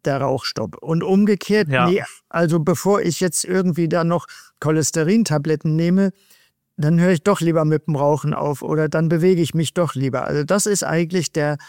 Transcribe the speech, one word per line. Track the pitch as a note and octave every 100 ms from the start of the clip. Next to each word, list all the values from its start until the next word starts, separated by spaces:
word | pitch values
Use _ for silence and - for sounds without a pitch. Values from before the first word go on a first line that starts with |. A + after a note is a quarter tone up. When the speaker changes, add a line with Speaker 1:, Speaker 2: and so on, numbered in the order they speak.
| D3+
Speaker 1:
der | C#3
Rauchstopp. | C3+ C3+ - - G#2+ -
Und | D3 E3
umgekehrt, | F#3+ F#3+ G#3 G3+ - G#3 D#3+
Speaker 2:
Ja. | B2+ F3
Speaker 1:
nee, | F#3+ - - _
also | E3 E3+ E3
bevor | D#3 D#3+ F#3+ G3+
ich | F3 -
jetzt | F#3 - E3+
irgendwie | F#3 F3+ E3+ E3
da | F3
noch | E3 E3+ - - - -
Cholesterintabletten | D3+ D#3+ C#3 E3 D#3 A3+ G#3 D3+ D#3 D3+ D#3+ D#3
nehme, | E3+ F#3 G3 - _ _ _ _ _ -
dann | D3 E3+
höre | F3+
ich | E3
doch | G#3 G3
lieber | E3 D#3+ D#3
mit | D3+ -
dem | C#3+
Rauchen | C#3+ C#3+ D3
auf | - D3 C#3
oder | - D#3 D#3
dann | D#3+ E3
bewege | E3 F#3 F3
ich | D#3+
mich | D#3+ D3+
doch | F3+ D#3+ C3
lieber. | C3+ B2+ -
Also | D3
das | D3 G3 G#3
ist | G3+
eigentlich | C#3 D#3+ E3 F3+ D3
der, | D#3+ D3 D3